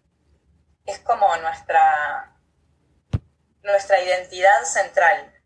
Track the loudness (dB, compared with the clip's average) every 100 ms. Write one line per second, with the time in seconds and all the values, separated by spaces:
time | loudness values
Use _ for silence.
0 | _ _ _ _ _ _ _ _ -16 -10
1 | -4 0 0 0 -6 -10 -4 2 2 0
2 | -4 -8 -14 _ _ _ _ _ _ _
3 | _ -10 -10 _ _ _ -2 0 2 0
4 | 2 -4 -6 0 4 4 0 -4 -2 0
5 | 2 0 -4 _